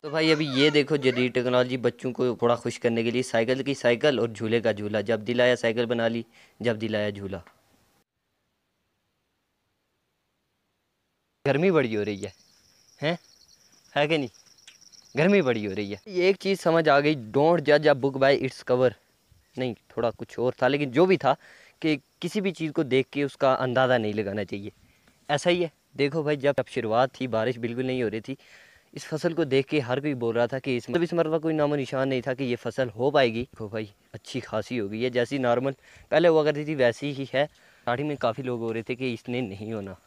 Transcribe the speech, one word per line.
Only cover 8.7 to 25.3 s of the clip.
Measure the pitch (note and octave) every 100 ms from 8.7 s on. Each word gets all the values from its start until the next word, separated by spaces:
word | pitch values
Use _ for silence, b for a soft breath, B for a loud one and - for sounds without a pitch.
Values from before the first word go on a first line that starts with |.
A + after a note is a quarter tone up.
| _ _ _ _ _ _ _ _ _ _ _ _ _ _ _ _ _ _ _ _ _ _ _ _ _ _ _ C#3+
गर्मी | C3+ F#3+
बड़ी | D#3+ B2
हो | G#2+
रही | G#2 G2+
है, | G2 _ _ _ _ _ _ _
हैं? | D3 E3+ _ _ _ _ _ _ _
है | C#3+ D3
कि | D#3+
नहीं? | B2+ _ _ _ - _ _ - _ -
गर्मी | F3 G3+
बड़ी | C3+ A#2 G#2
हो |
रही | F#2+ G2+
है। | G2+ -
ये | F3+ F3+
एक | G3
चीज़ | F#3+ F#3+
समझ | F3 E3 D#3
आ | C#3+
गई, | D3 D3 G#2+
don't | C3+ D3+ E3+ D3
judge | D3 D3+
a | C#3
book | C#3 C3
by | C3+ C#3
its | C3 -
cover। | - B2+ B2+ - _ _ _ _ _ -
नहीं, | B2+ G#2 _
थोड़ा | - A#2
कुछ | - A#2+ -
और | B2 -
था, | B2+
लेकिन | C#3+ C#3+
जो | A#2+ F#3
भी | F3+
था | C3 D3 B B B _
कि | D#3+ D3 _ _
किसी | E3+ G#3+
भी | F#3+
चीज़ | D#3+ D#3+
को | D3 C#3+
देख | C3 C3
के | C#3
उसका | C#3+ - C#3
अंदाज़ा | C3 B2+ B2 C3 B2
नहीं | G#2+
लगाना | G#2 G2+ G#2 G2
चाहिए। | G2+ G#2 _ b b b b
ऐसा | -